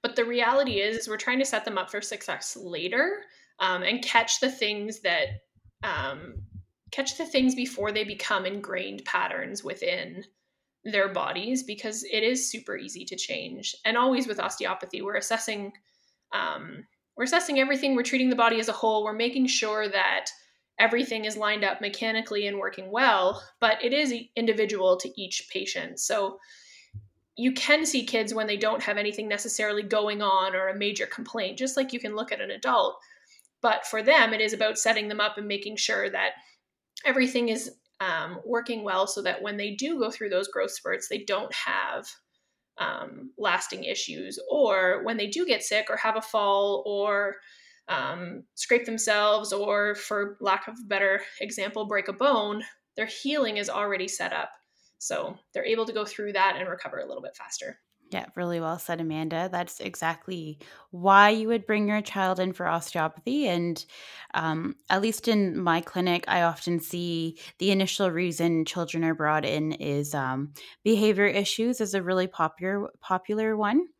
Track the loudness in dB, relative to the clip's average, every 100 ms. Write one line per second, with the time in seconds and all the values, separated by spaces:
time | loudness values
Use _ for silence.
0 | -2 0 0 2 4 4 2 0 0 -2
1 | -6 -4 0 0 0 0 -2 -4 -4 -6
2 | -8 -8 -8 -8 -8 -10 -8 -6 -2 0
3 | 0 -2 -10 -20 _ _ 0 2 0 0
4 | 4 4 4 0 0 0 -2 -2 -6 -2
5 | 0 0 0 -6 _ _ -20 _ -4 -4
6 | -4 -6 -12 -12 -12 -16 -20 _ -10 -6
7 | -6 -6 -2 4 4 2 -4 -4 -4 -2
8 | -4 -6 -2 -2 -2 -6 -6 -6 -6 -8
9 | -4 -2 -2 -4 -6 -8 -10 -4 -2 -2
10 | -6 -12 -16 _ _ _ _ _ -2 2
11 | 2 2 -2 -2 -2 -2 -2 -8 -6 -8
12 | -2 0 2 2 -2 -6 -8 -8 -8 -12
13 | -10 -8 -6 -6 -8 -8 -8 -4 0 4
14 | 4 4 0 -2 -4 -4 -4 -4 -8 -8
15 | -4 -4 -2 -2 -2 -4 -6 -12 _ _
16 | _ _ _ -4 -2 -4 -10 -16 -18 _
17 | _ -4 2 2 4 2 4 2 2 2
18 | 2 4 4 6 4 4 0 2 2 4
19 | 0 0 0 2 2 2 0 0 0 2
20 | 2 2 -4 -12 _ _ _ 2 4 4
21 | 0 -2 -4 -2 0 2 0 0 -6 -4
22 | -2 -2 -2 -2 -2 -2 -6 -6 -4 4
23 | 6 6 4 0 -10 _ 2 4 2 2
24 | 2 -2 -6 0 2 2 2 2 4 4
25 | 0 -8 -8 -8 -6 -6 -4 -6 -8 -6
26 | -2 0 -2 -6 -20 -20 -20 -20 _ -18
27 | -18 _ _ -2 0 0 4 4 4 0
28 | 0 -2 0 -2 -2 0 0 0 -2 -2
29 | -2 -4 -4 -4 -4 -2 -2 -2 0 0
30 | 0 0 4 4 4 0 -2 0 -2 -2
31 | -6 -6 -8 -4 -4 -4 -2 -2 -2 -4
32 | -6 -6 -6 -6 -6 -4 2 2 2 -2
33 | -18 -20 _ -20 _ _ 2 2 0 2
34 | 8 8 8 4 0 2 0 2 2 2
35 | 0 0 0 0 -6 -6 -6 -4 -2 0
36 | -2 0 0 -2 -20 _ _ _ _ -2
37 | 2 4 4 4 0 0 -4 -14 _ _
38 | -2 -2 -4 -8 -2 -2 -2 -6 0 2
39 | 2 0 -2 -2 -4 -4 -6 -4 -4 0
40 | -2 -2 0 0 0 -2 -2 -2 -4 -4
41 | -4 -6 -2 -4 -2 -4 -2 -2 -2 -6
42 | -10 -18 _ _ _ _ _ -6 -6 -4
43 | -10 -12 -16 -4 0 0 -2 -8 -6 -6
44 | -6 -8 -10 -10 -2 2 4 4 2 2
45 | -2 -2 -2 -2 0 0 2 0 0 0
46 | 0 0 0 0 4 4 2 0 -2 -2
47 | 0 0 0 -6 -18 -20 -20 _ -6 -4
48 | -2 -6 -10 -12 -16 -10 2 2 2 -2
49 | 0 4 4 2 0 -2 0 2 0 -2
50 | -4 -4 -4 -2 0 0 0 -14 -4 2
51 | 2 2 -2 -10 -8 -6 -4 -4 -2 -2
52 | -2 0 2 4 0 -4 -8 -18 _ -8
53 | -6 -6 -2 0 0 0 -4 -2 -2 -2
54 | -4 -4 -4 -4 -6 -12 _ _ _ _
55 | -6 -4 -4 -10 _ -6 -2 0 0 -4
56 | -6 -6 -4 2 2 2 -4 -6 -8 -8
57 | -8 -10 -12 -14 -12 -10 -10 -12 _ _
58 | _ -8 -6 -6 -2 -2 -2 -4 -4 -4
59 | -2 -2 -2 -2 -2 -2 -4 -6 -10 -4
60 | -4 -4 -8 -8 -8 -12 -18 -20 -16 0
61 | 8 10 10 8 2 0 2 2 4 0
62 | -2 0 2 2 0 0 0 0 -2 0
63 | -2 -2 -2 0 2 2 0 -2 -8 -18
64 | -18 -18 -6 -2 0 -2 -4 -8 _ 2
65 | 2 0 2 4 4 2 2 2 0 0
66 | 2 2 2 4 4 2 -2 -2 -2 -4
67 | -2 -2 -2 -6 -18 _ 2 4 2 2
68 | 0 2 -2 2 2 2 0 -2 -2 0
69 | 0 2 2 2 2 0 0 -2 -2 0
70 | 0 -2 -2 -2 -4 -10 -20 -2 2 6
71 | 6 6 4 4 0 0 0 0 0 0
72 | 2 2 0 0 -2 0 -2 -2 -4 _
73 | -2 -2 0 0 0 2 4 2 2